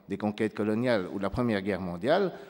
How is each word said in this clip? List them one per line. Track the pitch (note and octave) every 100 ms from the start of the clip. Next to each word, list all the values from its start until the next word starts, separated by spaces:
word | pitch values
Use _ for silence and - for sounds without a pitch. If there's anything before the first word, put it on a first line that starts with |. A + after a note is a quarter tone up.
| -
des | G2+
conquêtes | G#2+ G#2 G#2+
coloniales | - G#2+ G#2+ B2+ A2+ F2+
ou | G2+
de |
la | G2
Première | - A#2+ G2+
Guerre | G2 F#2
mondiale, | F#2 F2 A2 F3 F#3+ - -